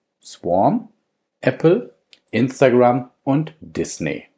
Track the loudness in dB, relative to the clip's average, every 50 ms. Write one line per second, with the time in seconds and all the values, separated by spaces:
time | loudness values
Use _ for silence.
0 | _ _ _ _ -20 -20 -18 -10 -4 -2 0 2 2 2 0 -2 -4 -10 _ _
1 | _ _ _ _ _ _ _ _ -4 -4 -2 2 2 2 2 2 -2 -8 _ _
2 | _ _ -20 _ _ _ -2 -2 -2 -2 0 2 2 4 4 4 4 4 2 0
3 | -4 -8 _ _ _ -2 -2 -2 -2 -4 -10 _ -20 -10 -8 -6 -6 -6 -6 -6
4 | -6 -6 -6 -8 -12 _ _